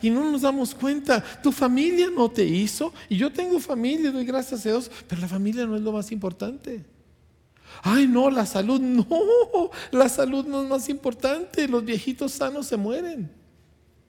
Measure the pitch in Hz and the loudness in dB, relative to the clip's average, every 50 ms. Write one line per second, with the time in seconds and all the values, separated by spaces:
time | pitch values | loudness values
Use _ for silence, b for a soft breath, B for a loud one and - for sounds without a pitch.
0 | B 226 226 254 302 311 294 269 254 269 269 277 254 - - - 254 269 285 294 | B 2 2 2 2 2 0 2 2 2 2 0 -2 -4 -4 -4 -2 -2 -2 0
1 | 277 294 254 214 - B B B B 294 - - 269 254 247 262 294 339 359 349 | 2 2 2 2 0 B B B B 0 2 2 2 2 4 4 2 4 4 4
2 | 359 370 349 285 240 226 233 226 190 160 160 180 208 202 - - 294 330 - B | 2 2 2 2 2 2 2 2 2 2 2 2 0 -2 -2 -4 -6 -6 -6 B
3 | B B 208 180 247 294 285 302 359 359 359 320 - - 277 233 233 254 294 320 | B B -2 0 0 0 -2 -2 -2 0 0 0 0 -2 -2 -2 0 0 0 0
4 | 311 277 262 262 247 240 254 262 254 - 262 220 202 220 214 247 247 233 B B | 0 0 0 -2 -2 -2 -2 -4 -4 -4 -6 -4 -2 0 0 0 -2 -6 B B
5 | B - 180 170 180 175 180 190 196 208 220 247 240 226 214 214 214 214 214 208 | B -8 -6 -6 -4 -4 -4 -2 -2 -2 -2 -2 -2 -2 -2 -2 -2 -2 -2 -4
6 | 202 214 226 208 196 185 175 - 196 214 262 285 - - 247 208 151 - _ _ | -4 -6 -6 -6 -6 -6 -6 -6 -8 -8 -8 -10 -12 -12 -12 -12 -12 -16 _ _
7 | _ _ _ _ _ _ _ _ _ _ _ B B B B B B 185 214 269 | _ _ _ _ _ _ _ _ _ _ _ B B B B B B 2 4 6
8 | 285 254 240 247 262 277 269 247 208 - - 196 196 220 262 269 262 254 254 240 | 6 6 6 6 4 4 4 2 0 0 0 0 0 2 2 2 2 2 2 2
9 | 196 - 330 330 427 403 466 480 466 - - 370 349 359 - B B B B 247 | 2 2 2 2 4 4 4 4 4 4 2 0 0 -2 -4 B B B B 4
10 | 262 247 254 - 277 262 262 269 262 294 277 277 277 269 269 269 - - 277 285 | 4 4 4 2 0 0 0 -2 -2 -2 -4 -4 -2 -2 -2 -2 -2 -4 -6 -4
11 | - 269 233 247 - 269 285 330 359 370 - - 294 277 240 240 220 233 233 202 | -4 -4 -4 -2 -2 -2 -2 -2 -6 -4 -2 -2 0 0 0 0 0 -2 -4 -4
12 | - 269 254 - 277 269 269 - 277 262 269 294 277 - 240 214 196 214 240 311 | -4 -4 -6 -4 -4 -6 -4 -4 -4 -4 -4 -6 -6 -4 -4 -4 -2 -2 -4 -4
13 | 349 349 330 262 180 151 - - _ _ _ _ _ _ _ _ _ _ _ _ | -6 -6 -8 -8 -10 -12 -14 -18 _ _ _ _ _ _ _ _ _ _ _ _
14 | _ | _